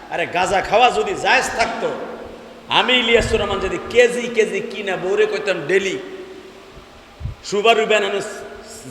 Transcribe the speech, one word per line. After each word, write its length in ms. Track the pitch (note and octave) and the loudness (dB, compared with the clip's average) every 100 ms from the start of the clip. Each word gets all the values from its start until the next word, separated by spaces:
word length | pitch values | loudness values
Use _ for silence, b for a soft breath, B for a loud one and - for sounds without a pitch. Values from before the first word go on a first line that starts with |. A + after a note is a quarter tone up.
| - | -8
আরে 140 | D#3+ D#3 | -4 -2
গাঁজা 360 | F3 F#3 F#3+ | 0 2 0
খাওয়া 300 | - G#3 B3 | 2 6 6
যদি 220 | G#3+ G#3+ | 4 -2
জায়েজ 320 | D#3+ F#3 B3 - | 0 2 2 2
থাকতো, 440 | - A3+ - E3+ A#2+ - - - - - - - | 0 -2 -2 -4 -4 -8 -12 -14 -16 -18 -16 -2
আমি 240 | D3 G#3+ | 0 2
ইলিয়াসুর 460 | B3+ A3+ A3+ - A3 | 2 4 4 4 0
রহমান 200 | G3 F#3+ | 0 -2
যদি 180 | F#3+ F3+ - | -2 -4 0
কেজি 320 | A#3 B3 A#3+ | 4 4 2
কেজি 380 | A#3 A3 G3+ G3 | -2 0 0 -2
কিনা 380 | A3+ G3 G3 F3 | -6 -6 -6 -4
বউরে 280 | F3+ G#3 G#3 | 0 2 2
কইতাম 420 | G3+ G3 F3 D3 | 0 -2 -2 0
ডেলি, 320 | F#3+ F#3+ - - - - - - - - - - - - - - - - | 0 0 -4 -8 -14 -16 -18 -20 -20 -20 -20 -20 -20 -20 -12 -10 -10 -4
সুবারু 400 | G3+ G#3+ A3 G#3+ | 2 4 4 4
ব্যানানো 360 | G#3+ G3+ G3+ - - - - - - B2+ | 2 2 -2 -4 -10 -12 -14 -16 -16 -8